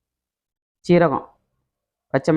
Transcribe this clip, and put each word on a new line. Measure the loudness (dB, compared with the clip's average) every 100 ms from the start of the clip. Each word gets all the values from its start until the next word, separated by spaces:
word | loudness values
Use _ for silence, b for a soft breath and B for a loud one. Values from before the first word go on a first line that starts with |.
| _ _ _ _ _ _ _ _ 0
சீரகம், | 0 0 -4 -10 _ _ _ _ _ _ _ _
பச்சை | -6 -2